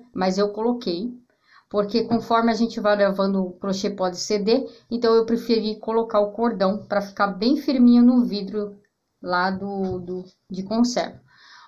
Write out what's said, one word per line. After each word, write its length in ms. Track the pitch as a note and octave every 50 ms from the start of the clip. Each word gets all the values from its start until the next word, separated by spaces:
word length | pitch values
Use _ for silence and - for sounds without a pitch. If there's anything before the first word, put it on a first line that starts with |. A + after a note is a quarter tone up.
| - _ -
Mas 240 | - F#3 F#3+ F#3+ G3
eu 120 | G#3 G3+
coloquei, 680 | G3+ G#3+ A3 A#3+ B3 A#3+ - G3 E3+ E3+ G3+ B3 B3 - _ _ _ _ _ _ _ - _ _
porque 340 | - G#3 G3+ G3+ - A#3 A3
conforme 480 | - A#3 A3+ - - A#3 A3+ A3+ A#3
a 40 | A3+
gente 260 | A3 A#3 A3+ - A#3
vai 160 | G3+ G#3 G#3 G3+
levando, 440 | G3+ G3 F#3+ G3 G3 G3 G3 F#3+
o 120 | F#3 F3+ F3+
crochê 360 | - - G3 F#3+ F#3+ - G3+
pode 280 | G3+ F#3+ F#3 F#3 F3+ F3
ceder. 520 | - - G#3+ G#3 G3+ G#3 A#3 C#4 C4+ - - - _ -
Então, 240 | A#3 A#3+ - A#3+ A3+
eu 100 | A3+ A3+
preferi 540 | A3+ A#3 A#3 - - A#3 A3 G3+ G#3+ G#3+ -
colocar 400 | - - A3 A3+ A3+ A3+ - G#3
o 140 | G#3 G3+ G#3
cordão 520 | - A#3 A#3 G#3 F#3 G3 F#3+ G3+ G#3 -
pra 160 | - F#3+ F3+
ficar 260 | F#3+ - - - G#3 G3
bem 280 | F#3+ F#3 G#3 B3 D4+
firminho 480 | - - - C#4 B3+ A#3+ A#3+ A#3+ A#3+ A#3+
no 220 | B3 B3+ B3 A#3
vidro 520 | F#3 F#3+ G#3 F#3+ F#3+ G#3+ G#3+ G#3 G3+ - - _ _ _ _ _ _ _ _
lá 280 | - F3+ F3+ F3+ F3+ F#3+
do, 500 | G3 F#3 G3 G3+ G3+ G3 F#3+ F#3 F#3 F#3
do, 260 | F3+ F3+ F#3 F3+ F3+ F#3 - _ _ -
de 120 | F#3+ F#3 F#3+
conserva. 580 | F#3+ A3 A3+ A#3+ B3 - F#3+ E3 - - - _ _ _ _ - - - - -